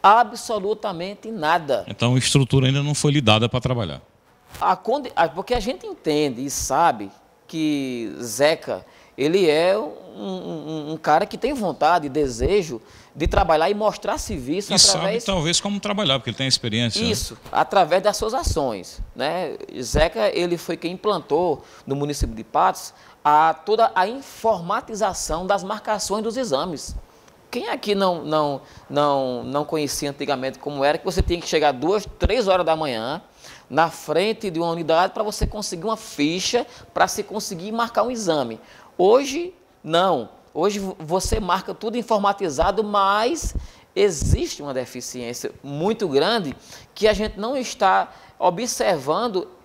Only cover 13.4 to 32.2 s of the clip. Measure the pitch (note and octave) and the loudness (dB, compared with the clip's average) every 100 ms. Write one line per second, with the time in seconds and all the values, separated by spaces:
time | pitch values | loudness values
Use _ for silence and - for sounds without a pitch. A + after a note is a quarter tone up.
13.4 | F3+ D#3 E3 G#3 G#3+ - G#3 - - F3+ | 4 4 4 2 0 0 -6 -6 -6 -8
14.4 | B2 F3 G3 G3 - F#3 E3+ F#3+ - F#3+ | -4 -4 0 4 4 4 -2 -2 -2 -2
15.4 | D#3 E3+ G3+ G3+ G#3 G3 D3 C3+ A#2+ G#2+ | 0 0 -2 -4 -4 -2 0 0 -2 -4
16.4 | C3+ - A#2+ A2 A#2+ - A#3 G#3+ - A2+ | 0 0 0 0 0 0 -2 -2 -6 -12
17.4 | - - D#3 G3 D#3+ F3+ G3+ G3 A3 C4 | -4 -2 2 4 4 4 2 0 -2 -2
18.4 | E4 - C3+ G2+ F2 - - - C3+ E3+ | -2 -2 -2 -4 -10 -12 -14 -4 -4 -2
19.4 | E3 - - - A#2 D3 E3 A3+ G#3 - | -6 -8 -12 -10 -2 2 2 2 0 2
20.4 | F3 F3 - E3 E3+ F3+ G#3 F#3 - D3 | 0 -2 -4 -6 -6 -4 -2 -2 0 2
21.4 | F3+ C#3 - - - C#3 C#3+ C#3+ C3 A2+ | 2 -2 -6 -18 -6 -4 -2 -2 -4 -4
22.4 | G#2+ D3 F#3 - - - - - D3 D3+ | -2 2 2 2 -12 -18 -20 -2 4 6
23.4 | D#3+ D#3+ - A3 A3+ F#3+ F#3+ C4 - - | 6 2 0 2 4 4 0 -2 -14 -2
24.4 | A3+ F#3+ E3+ A3 - G#3+ G3+ F3 - D#3+ | 0 0 -2 -4 -4 -2 -2 -2 -4 -4
25.4 | F#3 G3+ F#3 G#3 - G#3 - G#3 A3 A3+ | 0 -2 -2 -8 -4 -4 -2 -2 -2 -4
26.4 | A#3 C3+ F3 D3 - - - - - _ | -2 -2 -2 -6 -10 -14 -16 -20 -20 _
27.4 | _ B3 G4+ B3+ G3+ G3 F#3+ E3+ D3 D#3 | _ -8 -6 -6 -2 2 2 0 0 0
28.4 | D3 C#3 - - - C#3+ D3 C#3 C3 B2 | 2 -2 -10 -20 -4 0 2 2 0 -4
29.4 | A#2 C#3+ D3 D#3+ C#3+ - C#3+ C#3 C#3+ C3+ | -4 -4 -2 -2 -2 -4 -6 -6 -4 -2
30.4 | C3+ C3 D3 C#3+ C#3 D#3+ - E3+ - E3+ | -4 -6 -8 0 2 2 -2 -2 0 -2
31.4 | - D#3+ D3 B2+ D3+ G#3 - - | 0 2 2 2 0 0 -2 -4